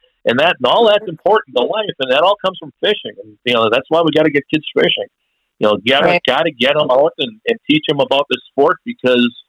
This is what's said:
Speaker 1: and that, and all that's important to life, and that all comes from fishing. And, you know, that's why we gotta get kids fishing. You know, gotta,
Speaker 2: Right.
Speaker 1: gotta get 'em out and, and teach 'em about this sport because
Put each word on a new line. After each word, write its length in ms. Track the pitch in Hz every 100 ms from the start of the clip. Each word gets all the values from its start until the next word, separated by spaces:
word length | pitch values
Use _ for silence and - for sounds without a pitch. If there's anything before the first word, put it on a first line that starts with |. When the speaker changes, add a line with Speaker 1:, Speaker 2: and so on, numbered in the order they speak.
| _ _ -
Speaker 1:
and 140 | 120
that, 160 | 165 143
and 60 | 123
all 220 | 190 226
that's 200 | 208 208
important 480 | 156 175 220 - 240
to 60 |
life, 320 | 240 208 202 -
and 100 | 131
that 100 | 135
all 160 | 180 208
comes 140 | 190 185
from 140 | 151 -
fishing. 320 | 180 208 110 98
And, 160 | 107 104
you 100 | 123
know, 160 | 120 110
that's 160 | 123 -
why 120 | 160
we 100 | 165 151
gotta 160 | 156
get 120 | 143 -
kids 140 | 156 -
fishing. 340 | - 170 - - _ _ _ _ -
You 80 | 107
know, 100 | 104 110
gotta, 180 | 139 170
Speaker 2:
Right. 160 | 175 -
Speaker 1:
gotta 260 | 131 165
get 200 | 120 127 151
'em 100 | 147
out 220 | 127 156 -
and, 200 | 127 110 -
and 120 | 113 -
teach 140 | 151 151
'em 100 | 143
about 260 | 127 139 -
this 120 | 143 -
sport 280 | - 147 175 123
because 440 | 120 127 123 120 -